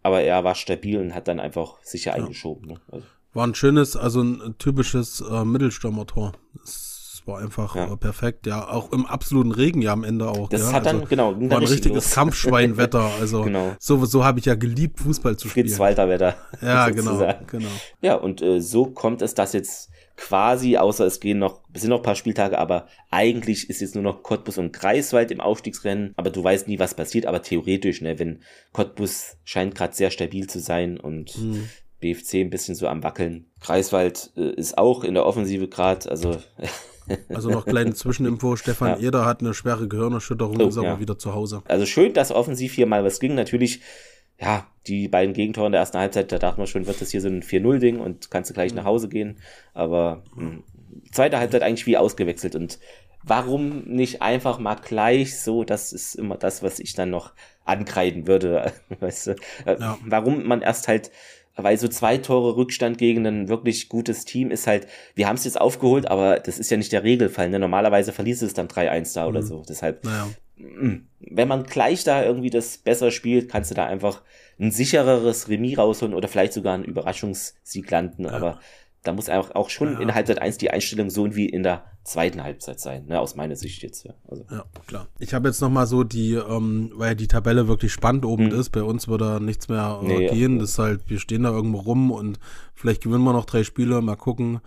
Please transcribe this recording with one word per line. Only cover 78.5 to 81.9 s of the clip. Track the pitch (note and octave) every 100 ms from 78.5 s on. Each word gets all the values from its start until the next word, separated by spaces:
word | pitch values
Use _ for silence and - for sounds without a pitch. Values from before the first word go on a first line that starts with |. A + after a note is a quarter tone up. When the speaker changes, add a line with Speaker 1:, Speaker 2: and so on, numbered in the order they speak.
| D#2+ - - _ _
Speaker 1:
da | -
muss | F#2+ -
einfach | F#2 F#2 -
auch | G2+
schon | - D3+
Speaker 2:
Ja. | C3+
Speaker 1:
in | A2
Halbzeit | A2 G#2+ G#2
eins | F#2 -
die | -
Einstellung | F#2+ - G#2+ G2+
so | G2 G#2
wie | G2+ G2+
in | F2+
der | F#2 F2 -